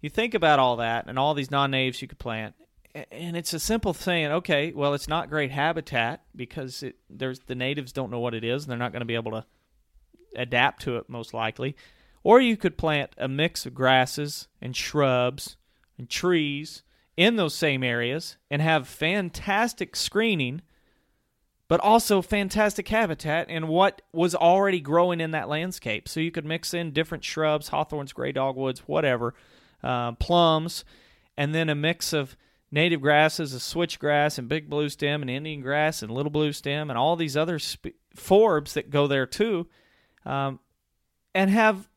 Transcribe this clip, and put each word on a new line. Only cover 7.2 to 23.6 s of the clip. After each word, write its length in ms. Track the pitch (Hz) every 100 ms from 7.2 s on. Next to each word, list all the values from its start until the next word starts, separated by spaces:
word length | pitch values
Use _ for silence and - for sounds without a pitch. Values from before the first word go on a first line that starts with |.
| 131 127
the 160 | - 127
natives 360 | 127 143 131
don't 200 | - 123
know 80 | 120
what 160 | 120 117
it 80 |
is, 220 | 113 131 147
and 40 |
they're 60 | 120
not 160 | 123
gonna 100 | 110 117
be 100 | 117
able 160 | 113
to 140 | 110 - _ _ _ _ _ _ _ _ -
adapt 480 | 123 120 131 -
to 140 | - 120
it 120 | -
most 240 | 123 113
likely." 420 | 117 110 - 131 143 - _ _ _
Or 180 | - 233
you 160 | 254 214
could 200 | 180 -
plant 340 | 160 147 - -
a 100 | 131
mix 360 | 135 165 - 131
of 80 |
grasses 760 | 127 127 131 127 - 147 - - _
and 140 | 123 127
shrubs 800 | - 151 139 127 123 139 - - _ _ _ -
and 100 | 123
trees 720 | - 180 175 147 143 151 - _ _ _ -
in 220 | 190 233
those 180 | 165 -
same 260 | 156 135
areas 560 | 127 120 117 143 - - _
and 100 | 143
have 260 | 156 160 -
fantastic 1080 | - 156 202 180 - - 202 240 - 180 -
screening – 680 | - 202 226 185 127 147 - _ _ _ _ _ _ _ _ _ _
but 100 | 175
also 420 | 208 226 - 202
fantastic 680 | 180 208 196 208 208 - 185
habitat 600 | 220 214 151 156 156 -
in 180 | 165